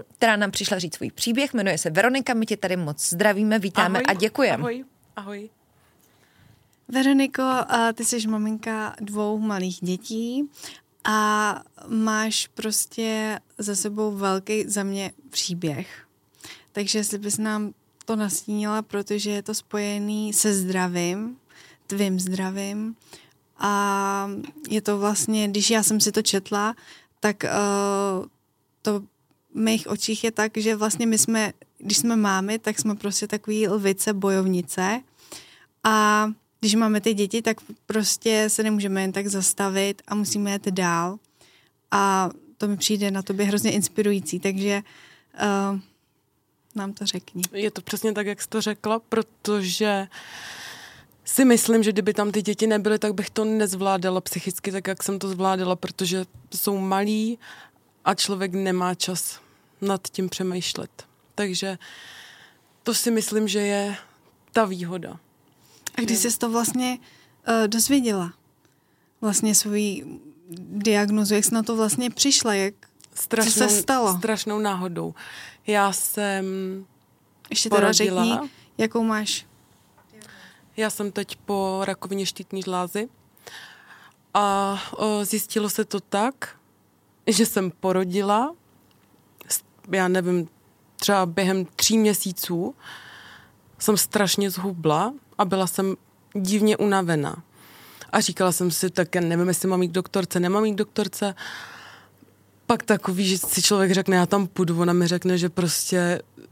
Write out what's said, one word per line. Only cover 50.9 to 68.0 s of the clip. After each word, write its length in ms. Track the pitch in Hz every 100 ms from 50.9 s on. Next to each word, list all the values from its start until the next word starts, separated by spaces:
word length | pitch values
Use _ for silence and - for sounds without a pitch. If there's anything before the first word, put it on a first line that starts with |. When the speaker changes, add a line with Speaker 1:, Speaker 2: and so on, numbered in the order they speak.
| - - _
Speaker 2:
si 200 | - -
myslím, 380 | 262 240 - 226
že 100 | 214
kdyby 220 | 202 202
tam 180 | 208 208
ty 100 | 208
děti 240 | 190 202 220
nebyly, 320 | 214 208 214
tak 160 | 214
bych 160 | 208 -
to 140 | -
nezvládala 760 | 220 220 202 185 196 190 185 185
psychicky 520 | - 180 190 - 202
tak, 140 | 190 190
jak 160 | 185
jsem 160 | - 196
to 100 | 196
zvládala, 480 | 185 190 190 185 180
protože 480 | 180 - 185 185 180 - -
jsou 240 | - - 196
malí 600 | 190 190 208 214 220 233 - - - _ _ _
a 100 | -
člověk 380 | 196 - 196 196
nemá 400 | 190 190 180 180
čas 460 | 180 - 175 - - - _ _ _
nad 280 | 196 190 -
tím 200 | - 185
přemýšlet. 600 | - 185 180 - - - - - _ _
Takže 440 | - 202 180 196 180 - - - - - - - _ _ _
to 120 | -
si 160 | 220 240
myslím, 380 | 220 - 214 214
že 120 | 208
je 360 | 202 202 202 196 - _ _ _ _
ta 120 | 226
výhoda. 520 | 202 185 170 180 - 175 _ _ _ _ _ _ -
Speaker 3:
A 60 | -
kdy 140 | 226
Speaker 2:
Je- 40 | 220
Speaker 3:
jsi 200 | 233 226
to 120 | 233
vlastně, 480 | 233 226 254 254 247 - - _ _ - 226
eh, 40 | 214
dozvěděla? 640 | 226 247 277